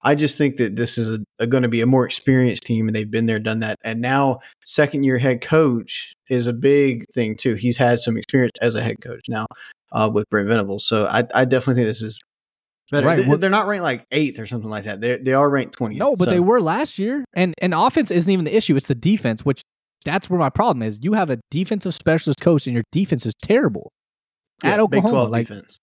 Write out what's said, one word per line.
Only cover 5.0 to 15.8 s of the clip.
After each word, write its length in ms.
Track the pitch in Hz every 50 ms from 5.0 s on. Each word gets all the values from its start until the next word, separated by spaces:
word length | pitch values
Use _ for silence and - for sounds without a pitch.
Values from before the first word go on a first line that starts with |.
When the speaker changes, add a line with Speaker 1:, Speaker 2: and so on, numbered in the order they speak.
| 139 135 127 123
Speaker 1:
head 240 | 123 139 127 117
coach 720 | - - 160 160 160 143 123 117 - - - - - - - _ _ _
is 160 | 131 123 120
a 80 | 120 120
big 520 | 117 135 139 139 143 143 135 127 117 101 -
thing, 240 | - 127 117 110 107
too. 200 | - - 127 113
He's 220 | 98 101 123 120 120
had 240 | 135 120 120 113
some 140 | - - 113 113
experience 340 | 117 - - 135 127 117 - -
as 140 | 110 120 113
a 80 | - 123
head 140 | 117 - -
coach 200 | - 120 117 - - -
now, 180 | 120 107 110 113 - - - - - _ _ _ -
uh, 180 | 110 110 107 110
with 160 | 104 107 _
Brent 180 | - 107 101 101
Venables. 380 | 117 117 104 98 98 104 -
So 200 | - 117 110 104 -
I, 160 | - 110 120 - -
I 120 | 123 131
definitely 300 | 127 127 127 - - 127
think 120 | 123 120 110
this 160 | 107 104 110
is 180 | 107 110 - _ _ _ _ _ _ _ _ _ _ _ _ _ _
better. 160 | - 143 135 143
Speaker 2:
Right, 100 | 170 147
Speaker 1:
They, 100 | 127 127
Speaker 2:
well 120 | 147 147
Speaker 1:
they're 100 | 180 190
not 160 | 190 214 208
ranked, 160 | 190 208 196 175
like, 220 | 156 127 117 - _
eighth 260 | - 147 156 139 - -
or 80 | 113
something 240 | 104 123 120 107 110
like 140 | 107 107 101
that. 180 | 107 101 95
They, 160 | 110 120 123 135
they 160 | 135 131 131
are 160 | 135 143 147
ranked 240 | 139 139 123 - -
twentieth, 260 | -